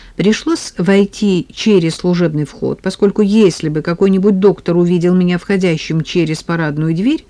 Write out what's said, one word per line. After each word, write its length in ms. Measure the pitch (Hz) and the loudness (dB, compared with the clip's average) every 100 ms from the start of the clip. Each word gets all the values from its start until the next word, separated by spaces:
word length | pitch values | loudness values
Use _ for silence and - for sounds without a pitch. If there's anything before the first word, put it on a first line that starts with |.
| - - | -12 -2
Пришлось 580 | 180 220 311 330 - - | 0 0 -2 -4 -6 -4
войти 680 | 180 196 202 - 208 190 - | 2 2 2 -2 -2 0 -4
через 420 | - 220 196 165 - | -4 2 2 2 -2
служебный 500 | 180 175 170 151 147 | -2 0 0 -2 -6
вход, 360 | - 131 - | -6 -8 -6
поскольку 400 | 185 - 202 202 | -8 -2 0 2
если 460 | 202 220 196 - 156 | 2 4 2 2 -4
бы 140 | 156 | -4
какой-нибудь 580 | 160 170 196 190 202 190 | -4 0 2 2 2 2
доктор 380 | 196 170 - 170 | 2 0 0 0
увидел 360 | 175 175 175 | 2 2 2
меня 240 | 185 180 180 | 2 2 -2
входящим 680 | - 196 185 160 - 160 | -2 0 0 -2 -4 -4
через 380 | 151 180 160 156 | -2 -2 -2 -4
парадную 540 | - 170 156 147 160 165 | -4 -4 -2 -2 -2 -2
дверь, 300 | 226 311 | -2 -2